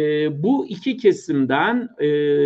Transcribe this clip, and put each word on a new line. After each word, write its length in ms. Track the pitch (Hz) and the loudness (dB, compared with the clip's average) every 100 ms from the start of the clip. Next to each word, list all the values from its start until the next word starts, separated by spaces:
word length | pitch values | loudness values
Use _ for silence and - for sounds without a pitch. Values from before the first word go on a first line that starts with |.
| 151 151 151 143 | 0 0 -2 -2
bu 240 | 175 269 - | 0 0 -2
iki 300 | 202 269 - | -6 -6 0
kesimden, 920 | 202 175 - 147 131 139 185 240 233 - | 2 2 0 -2 0 0 0 -2 -4 -4
e, 60 | 147 147 147 143 | -2 0 2 2